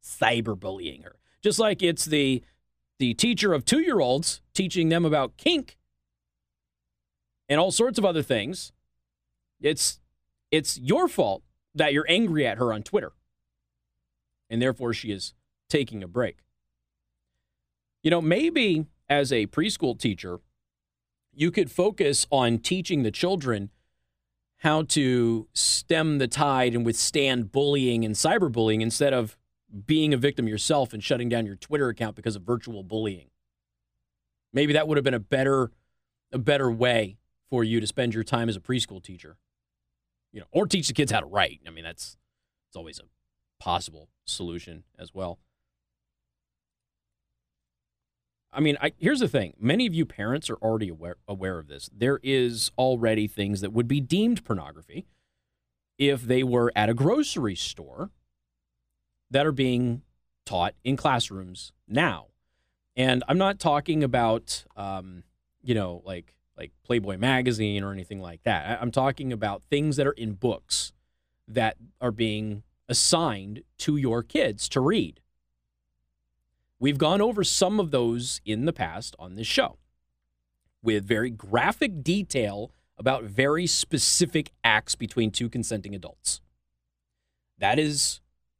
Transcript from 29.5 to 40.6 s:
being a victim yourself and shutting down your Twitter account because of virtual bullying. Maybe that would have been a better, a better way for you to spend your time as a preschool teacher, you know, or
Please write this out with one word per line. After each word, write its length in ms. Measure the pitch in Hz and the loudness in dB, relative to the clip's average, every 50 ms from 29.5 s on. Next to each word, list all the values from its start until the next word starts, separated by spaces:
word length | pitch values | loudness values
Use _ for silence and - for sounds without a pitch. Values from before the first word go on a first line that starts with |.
| _ _ _ _ - 101 101 | _ _ _ _ -18 -12 -2
being 300 | - 156 156 156 151 143 | 0 2 2 4 2 2
a 20 | |
victim 320 | 123 120 143 139 - 120 110 | 2 2 0 0 0 -2 -2
yourself 460 | 107 107 - - 160 143 131 - - | -2 -2 0 0 2 2 2 0 -4
and 100 | 107 107 | -8 -2
shutting 240 | - 143 120 120 120 | -2 -2 0 0 -2
down 160 | 117 117 113 | -2 -2 -2
your 120 | 104 98 | -4 -6
Twitter 320 | 90 - - 151 147 139 123 | -12 -10 -4 -2 0 0 0
account 260 | 110 - 117 107 104 | -2 -2 -4 -6 -6
because 180 | - - 113 104 | -6 -6 -6 -6
of 80 | 101 87 | -6 -2
virtual 400 | 98 120 117 - 120 113 101 95 | -2 -2 -2 -2 -8 -12 -12 -10
bullying. 460 | 90 107 110 110 104 98 87 69 64 _ _ _ _ _ _ _ _ _ _ _ _ _ _ _ _ _ _ _ _ _ _ _ _ - | -6 -4 -4 -4 -4 -6 -8 -14 _ _ _ _ _ _ _ _ _ _ _ _ _ _ _ _ _ _ _ _ _ _ _ _ _ 0
Maybe 180 | 131 147 147 147 | 0 2 4 4
that 160 | 151 156 156 | 2 2 2
would 80 | 156 | 2
have 80 | 143 131 | 2 2
been 80 | 135 127 | 2 0
a 80 | 120 | 0
better, 520 | 101 - - 131 131 135 139 135 127 117 _ _ _ _ _ _ _ _ _ _ _ _ - | -2 -2 0 0 2 2 4 2 2 0 _ _ _ _ _ _ _ _ _ _ _ _ -8
a 60 | 127 | -4
better 320 | 117 123 143 139 135 127 | 0 2 2 2 4 0
way 480 | 113 113 120 123 120 113 110 95 98 - _ _ _ _ _ - | 2 2 2 2 4 2 0 -2 -6 -16 _ _ _ _ _ -4
for 120 | 135 123 117 | 0 0 2
you 160 | 110 113 117 | 2 2 0
to 60 | 107 | 0
spend 280 | 107 - - 123 120 107 | 0 -2 -2 -2 -2 -2
your 100 | 113 110 | -4 -4
time 240 | - - 117 117 117 | -2 0 0 0 0
as 80 | 107 | -2
a 40 | 95 | -4
preschool 420 | - - 127 123 104 - 101 92 - | -4 -4 -4 -4 -4 -6 -8 -16 -16
teacher, 340 | - 92 85 - 76 76 _ _ _ _ _ _ _ _ _ _ _ _ _ _ _ _ _ _ _ - | -18 -18 -18 -18 -20 -20 _ _ _ _ _ _ _ _ _ _ _ _ _ _ _ _ _ _ _ -20
you 80 | - | -20
know, 60 | 87 _ - | -12 _ 0
or 140 | 165 | 0